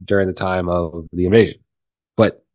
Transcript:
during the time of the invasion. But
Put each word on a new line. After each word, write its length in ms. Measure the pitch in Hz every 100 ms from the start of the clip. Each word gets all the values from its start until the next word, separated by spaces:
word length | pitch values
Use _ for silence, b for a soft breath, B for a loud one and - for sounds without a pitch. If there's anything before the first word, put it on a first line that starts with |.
| 92
during 220 | 98 92
the 60 |
time 360 | 92 95 92 90
of 380 | 87 82 82 80
the 140 | 85 90
invasion. 340 | 113 98 - _ _ _ _ _ -
But 300 | 104 - _